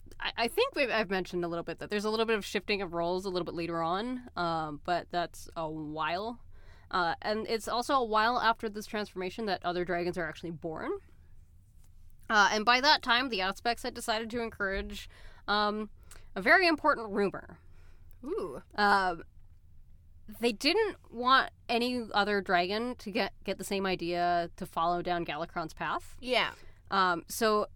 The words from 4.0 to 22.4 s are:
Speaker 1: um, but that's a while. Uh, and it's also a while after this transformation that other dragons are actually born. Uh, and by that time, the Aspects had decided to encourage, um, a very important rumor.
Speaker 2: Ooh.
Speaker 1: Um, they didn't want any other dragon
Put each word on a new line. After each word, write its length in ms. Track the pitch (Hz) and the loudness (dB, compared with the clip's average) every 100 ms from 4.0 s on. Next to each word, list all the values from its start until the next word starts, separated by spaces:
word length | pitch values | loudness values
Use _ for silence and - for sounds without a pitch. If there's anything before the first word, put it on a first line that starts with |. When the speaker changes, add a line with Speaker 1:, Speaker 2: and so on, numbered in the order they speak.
| 247 254 - - | -2 -6 -8 -4
Speaker 1:
um, 460 | 170 165 156 147 - | -2 -2 -4 -6 -2
but 200 | 175 - | -2 -2
that's 380 | 175 170 - - - | -4 -4 -8 -12 -8
a 140 | 160 | -6
while. 680 | 156 151 156 156 175 220 240 - - - - - | -6 -6 -4 -2 -2 -4 -8 -14 -18 -18 -20 -4
Uh, 240 | 185 170 - | 0 0 0
and 240 | - 214 - | -2 -2 -2
it's 200 | 226 240 | -4 -2
also 260 | 226 240 | -2 2
a 100 | 277 | 2
while 360 | 233 214 220 247 | 4 4 4 4
after 280 | 220 226 226 | 2 2 -2
this 180 | 208 - | -6 -6
transformation 580 | 214 208 180 185 208 220 | -4 -4 -4 -4 -2 -2
that 180 | 180 | -2
other 220 | 175 180 175 | -2 -2 0
dragons 320 | 175 175 180 | 0 -2 -2
are 100 | 160 | -4
actually 220 | - 165 | -6 -10
born. 420 | 165 165 156 247 403 - - - - - - - - - - - - - | -8 -6 -6 -6 -6 -8 -20 -20 -20 -20 -20 -20 -20 -20 -20 -20 -12 2
Uh, 180 | 220 196 | 6 6
and 120 | 214 214 | 6 4
by 160 | 247 | 6
that 220 | 285 294 | 8 6
time, 260 | 254 240 269 | 6 2 2
the 120 | 208 | 0
Aspects 420 | 185 202 240 233 | -2 -2 -2 -2
had 100 | 254 | -4
decided 380 | 240 233 220 226 | -6 -2 -2 -2
to 100 | 240 | -4
encourage, 680 | 226 - 196 196 208 202 - - - - - | -6 -4 -4 -4 -6 -10 -12 -16 -18 -10 0
um, 440 | 208 208 214 214 - - - - 196 | 2 2 0 -4 -10 -18 -16 -12 0
a 60 | |
very 240 | 202 359 349 | 6 6 6
important 460 | 311 302 254 220 | 4 2 0 0
rumor. 480 | 196 202 - - - - - - - - - - | 0 0 0 -12 -18 -20 -20 -20 -20 -18 -12 -6
Speaker 2:
Ooh. 380 | 226 180 127 - | -6 -6 -8 -8
Speaker 1:
Um, 480 | - 208 202 185 170 - - - - - - - - - - - 214 | 2 4 6 2 -2 -8 -18 -20 -20 -20 -20 -20 -20 -20 -20 -16 -2
they 140 | 240 | 0
didn't 420 | 208 285 392 415 - - | 2 2 2 2 -2 -12
want 380 | 226 247 262 - - - | -2 4 4 2 -4 -2
any 340 | 233 247 247 214 | 0 0 -2 -2
other 260 | 202 202 | 0 2
dragon 560 | 202 | 2